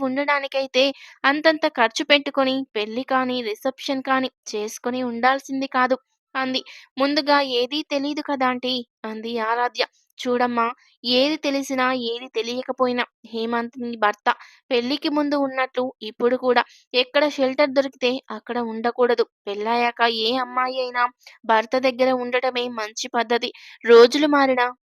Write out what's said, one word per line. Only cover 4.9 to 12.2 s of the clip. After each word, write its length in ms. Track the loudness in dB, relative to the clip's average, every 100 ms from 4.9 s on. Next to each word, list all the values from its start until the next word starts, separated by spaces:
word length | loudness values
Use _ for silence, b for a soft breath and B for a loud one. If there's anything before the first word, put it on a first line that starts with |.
| -4
ఉండాల్సింది 640 | -6 0 0 0 -4 -6 -2
కాదు" 300 | 0 2 0 _ _ _ -6
అంది. 260 | -4 -4 -8 B B -2
"ముందుగా 420 | 0 0 2 2 2
ఏదీ 280 | -2 -2 -4 -4
తెలీదు 320 | -4 -2 -6
కదా 260 | -6 -2 -2
ఆంటీ" 280 | -2 -4 -6 -8 _ -12
అంది 280 | -10 -8 -4
ఆరాధ్య. 400 | -2 0 -2 -2 -6 _ _ -10
చూడమ్మా, 500 | -4 0 0 0 -2 -4 b b
ఏది 340 | 0 2 2 0
తెలిసినా, 480 | -2 -4 -2 -2 0 0
ఏది 240 | -4 -8